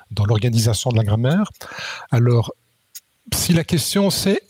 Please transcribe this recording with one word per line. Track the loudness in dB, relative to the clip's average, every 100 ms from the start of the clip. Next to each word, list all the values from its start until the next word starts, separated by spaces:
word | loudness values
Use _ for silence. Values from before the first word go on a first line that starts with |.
| -14
dans | -2 0
l'organisation | 2 2 2 2 0 0
de | 0
la |
grammaire. | 2 2 2 0 -2 -6 -18 -14 -12 -12 -4
Alors, | 0 4 2 0 -6 _ _ _ -20 _ _ -10
si | -6 0
la | 0
question | 2 -2 0 0 0
c'est, | 0 0 -2